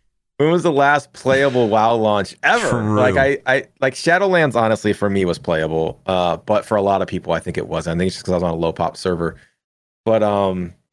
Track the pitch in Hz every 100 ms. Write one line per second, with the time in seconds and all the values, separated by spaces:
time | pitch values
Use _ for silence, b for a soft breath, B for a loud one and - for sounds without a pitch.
0 | _ _ _ - 151 175 165 139 139 147
1 | - - 131 135 139 123 113 110 110 117
2 | 107 104 95 - 147 233 180 117 107 107
3 | 127 113 135 143 - 135 - _ 131 127
4 | - 180 196 180 151 113 113 107 107 98
5 | 104 98 90 76 - 80 78 80 80 -
6 | - 92 87 82 - 104 - 107 98 98
7 | 90 92 90 82 90 82 - 82 80 82
8 | 92 - - 90 87 82 82 80 82 -
9 | 95 85 85 b b b _ _ _ _
10 | - 110 104 101 98 92 87 - _